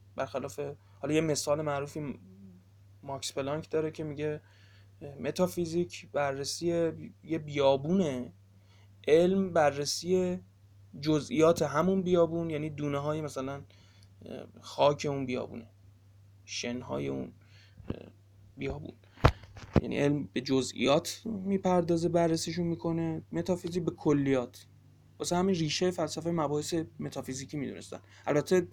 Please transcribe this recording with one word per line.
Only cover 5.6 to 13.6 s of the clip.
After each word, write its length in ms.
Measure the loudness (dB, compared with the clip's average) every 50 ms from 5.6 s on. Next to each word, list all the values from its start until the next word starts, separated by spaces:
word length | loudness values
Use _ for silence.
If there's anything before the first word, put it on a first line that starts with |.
| -4 -2 0 0 -2 -2 -4 -12 -10 -4 -2
بررسی 540 | 0 0 0 0 -2 -4 -6 -6 -4 -2 0 0 2 0 0 -2 -4 -10 -16 -16 _ -8
یه 140 | -6 -6 -4
بیابونه، 960 | -4 -4 0 4 6 6 6 4 2 2 2 2 2 2 0 -2 -6 -8 -12 -18 -20 -20 -20 -20 -20 -20 -20 -20 -20 -20 -20 -6 2 6
علم 440 | 6 8 8 6 4 2 2 2 4
بررسی 880 | 4 4 4 4 0 -2 -4 -4 -4 -2 0 2 2 2 0 -2 -4 -8 -12 -20 _ -20 -20 -20 -20 -20 -18 -14 -4
جزئیات 640 | 0 2 2 2 0 0 2 6 6 6 6 6 2
همون 400 | 0 2 2 2 4 2 2 2
بیابون، 480 | 2 4 4 4 4 2 -2 -4 -2
یعنی 200 | -4 -4 -4 -6
دونه 280 | -6 -4 -4 -2 -2 -2
های 220 | -2 -2 -2 -4
مثلاً 420 | -4 -6 -6 -6 -6 -6 -8 -10